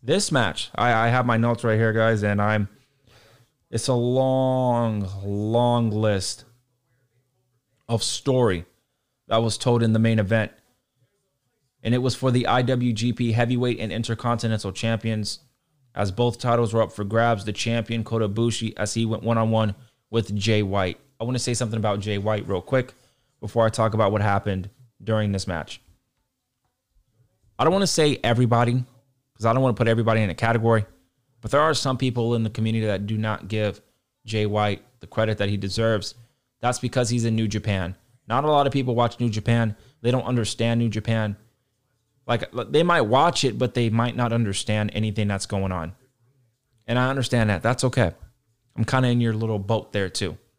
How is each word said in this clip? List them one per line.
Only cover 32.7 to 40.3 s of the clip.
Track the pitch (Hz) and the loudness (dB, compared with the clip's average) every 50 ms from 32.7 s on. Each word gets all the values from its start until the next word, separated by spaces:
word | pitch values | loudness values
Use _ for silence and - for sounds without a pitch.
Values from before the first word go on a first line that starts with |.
| 110 113 110 | 0 0 0
that | 107 101 95 101 | 0 -2 -2 -2
do | 101 110 107 | -4 -4 -2
not | 110 110 107 - - 92 | -2 -2 -4 -6 -6 -6
give | 107 107 107 104 98 - _ _ _ _ _ _ _ _ _ | -4 -2 -2 -2 -4 -6 _ _ _ _ _ _ _ _ _
Jay | 110 110 110 104 | -6 -4 -2 -2
White | 104 104 104 104 104 101 95 - _ _ _ | 0 0 0 0 0 -2 -4 -8 _ _ _
the | - - | -20 -10
credit | - - 110 110 107 101 | -2 0 0 0 0 -2
that | 101 98 | -2 -2
he | 104 101 | -2 -2
deserves. | 101 101 95 - 113 113 113 104 95 - - - - _ _ _ _ _ _ _ | -4 -6 -4 -2 0 0 0 -2 -4 -6 -14 -16 -20 _ _ _ _ _ _ _
That's | - 120 123 - | -2 -2 -2 -2
because | - 120 - 131 123 110 | -4 -4 -2 -2 -2 0
he's | 120 120 113 | 0 -2 0
in | 117 113 | 0 0
New | 113 113 107 | 0 -2 -2
Japan. | 95 107 - - 101 95 92 87 92 _ _ _ _ _ _ | -4 -4 -2 -2 -2 -2 -2 -6 -8 _ _ _ _ _ _
Not | - 113 127 143 | -4 -2 0 2
a | 151 | 2
lot | 151 143 143 | 2 4 2
of | 139 | 2
people | 131 139 135 127 120 | 0 0 -2 0 0
watch | 117 120 117 - - | 2 0 0 0 -2
New | 127 117 | -2 -2
Japan. | 104 107 - - 117 117 117 110 107 - - - _ _ | -2 -2 0 0 2 2 2 0 -2 -8 -14 -20 _ _
They | - 117 | -2 0
don't | 123 131 - | 0 0 0
understand | - | 0